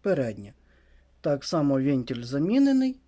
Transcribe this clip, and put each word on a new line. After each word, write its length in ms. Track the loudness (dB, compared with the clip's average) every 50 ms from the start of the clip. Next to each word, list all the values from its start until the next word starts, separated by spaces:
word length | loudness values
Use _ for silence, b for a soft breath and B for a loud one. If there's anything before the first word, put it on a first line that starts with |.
переднє. 520 | _ 0 0 0 -2 -4 -6 -10 -14 -18 -20 _ _ _ _ _ _ _ _ -20 _ _ _ _
Так 220 | -2 -2 -2 -2 -2
само 300 | -4 -2 0 2 2 2
вентиль 500 | 2 2 2 0 0 -2 -4 -8 -8 -8
замінений. 760 | -6 -4 -2 0 2 4 4 4 4 4 2 2 0 -4 -8 _